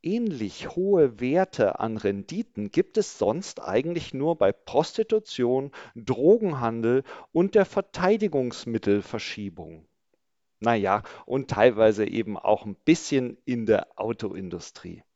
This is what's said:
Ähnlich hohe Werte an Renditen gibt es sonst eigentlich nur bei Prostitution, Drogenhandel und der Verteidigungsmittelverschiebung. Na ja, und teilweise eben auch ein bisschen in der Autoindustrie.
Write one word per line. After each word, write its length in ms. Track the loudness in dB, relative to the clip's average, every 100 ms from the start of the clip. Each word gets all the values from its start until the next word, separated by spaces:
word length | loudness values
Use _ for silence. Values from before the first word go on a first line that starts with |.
Ähnlich 680 | -4 -2 -2 -4 -8 -8 -10
hohe 460 | -4 0 4 4 2
Werte 580 | -2 0 0 0 0 0
an 180 | -6 -2
Renditen 760 | -2 -4 -6 -10 -10 -8 -4
gibt 260 | -2 0 -2
es 200 | -4 2
sonst 440 | 4 4 -4 -12
eigentlich 500 | 0 0 0 -4 -6
nur 240 | -4 -2 4
bei 140 | 4
Prostitution, 1200 | 2 -2 0 0 -2 0 0 -2 -2 0 0 -4 -12 -18
Drogenhandel 1080 | -14 -4 2 6 6 4 -2 -2 0 2 0 -2 -18 -4
und 240 | 0 2
der 100 | 2
Verteidigungsmittelverschiebung. 2250 | 2 -2 -4 -2 0 2 0 -2 -4 -6 -6 -2 0 0 0 -10 -10 -10 -12 -12 -18 -18 _ _ _ _ _ _ _ _
Na 160 | 0
ja, 300 | 0 2 0 -2 -20
und 260 | -6 -6 -4
teilweise 540 | 4 4 6 2 4
eben 320 | -2 -2 -4 -4
auch 300 | -2 -2 -2
ein 80 |
bisschen 640 | -6 2 2 2 -2 -2 -8
in 200 | -6 -4 2
der 200 | 0 0 -8
Autoindustrie. 1080 | -8 -6 -8 -10 -10 -12 -14 -18 -18 -18 _